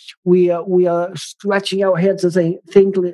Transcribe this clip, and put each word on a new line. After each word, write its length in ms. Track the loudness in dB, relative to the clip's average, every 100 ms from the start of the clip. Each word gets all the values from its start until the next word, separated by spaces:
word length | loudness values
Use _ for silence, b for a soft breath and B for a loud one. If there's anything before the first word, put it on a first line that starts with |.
| B B
we, 260 | 0 2 2
uh, 120 | -2
we 240 | -2 0 2
are 280 | 0 -4 -8
scratching 680 | -16 -10 -4 -4 -4 -2
our 120 | 0 0
heads 280 | 0 0
and 80 | 0
saying, 260 | 0 0 -4 0
think, 260 | 4 4 2 -4